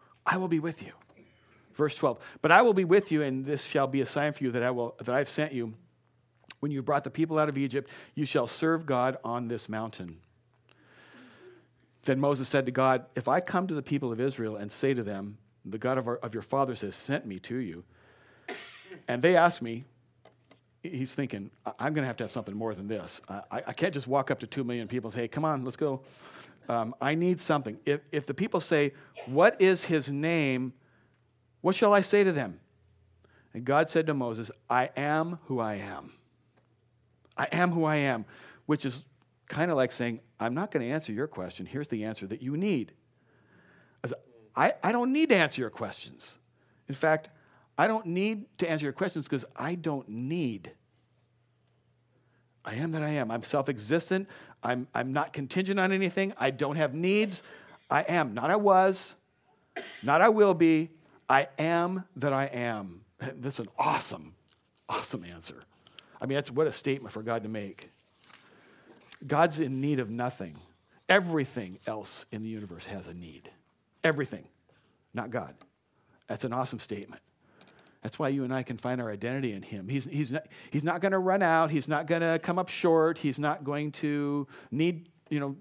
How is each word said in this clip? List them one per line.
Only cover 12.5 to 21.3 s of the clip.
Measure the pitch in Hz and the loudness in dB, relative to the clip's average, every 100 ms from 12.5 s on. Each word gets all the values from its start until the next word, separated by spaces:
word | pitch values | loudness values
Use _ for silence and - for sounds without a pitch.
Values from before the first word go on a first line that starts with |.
| 143 127 | 0 0
to | |
God, | 127 131 127 131 - | 2 4 4 0 -6
"If | 123 | 0
I | 151 | 0
come | 180 156 185 | 2 -2 -2
to | |
the | 156 | -4
people | - 143 135 | -2 -2 -2
of | 113 | -2
Israel | 135 135 113 107 | -2 -2 -6 -6
and | 104 | -10
say | - 135 | -2 0
to | 127 | 0
them, | 104 98 101 104 _ _ | -2 -6 -8 -12 _ _
'The | - 104 | -12 -4
God | 123 131 | -2 0
of | 120 | -2
our, | 117 | -4
of | 113 | -6
your | 110 | -8
fathers | 101 135 135 113 | -2 0 0 -2
has | 101 | -8
sent | - - 139 123 | -8 -4 -4 -6
me | 92 | -10
to | - 123 | -8 -6
you,' | 110 85 - _ _ _ _ _ - - - - - - - | -6 -10 -16 _ _ _ _ _ -14 -14 -14 -20 -20 -12 -6
and | 123 | 2
they | 165 170 | 6 8
ask | 170 170 | 6 4
me," | 120 117 135 _ _ _ - _ _ _ _ _ | -6 -8 -10 _ _ _ -20 _ _ _ _ _
he's | 165 143 127 | -10 -6 -6
thinking, | - 139 | -4 -6